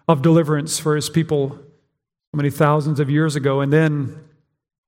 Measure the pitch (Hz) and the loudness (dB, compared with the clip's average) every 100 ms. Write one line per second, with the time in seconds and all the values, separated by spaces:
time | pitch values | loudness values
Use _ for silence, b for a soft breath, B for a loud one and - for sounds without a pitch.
0 | B 151 160 165 151 151 151 - 156 151 | B 2 4 4 2 -2 -4 -6 -2 -2
1 | 143 165 160 147 135 - - _ _ _ | -2 -2 -2 -2 -2 -6 -20 _ _ _
2 | _ _ _ 151 143 - 151 151 147 147 | _ _ _ -4 -2 2 2 2 0 -2
3 | 139 147 160 151 139 135 139 156 160 147 | 0 0 0 0 -2 0 2 2 2 0
4 | 123 - - _ _ _ _ _ | -6 -10 -20 _ _ _ _ _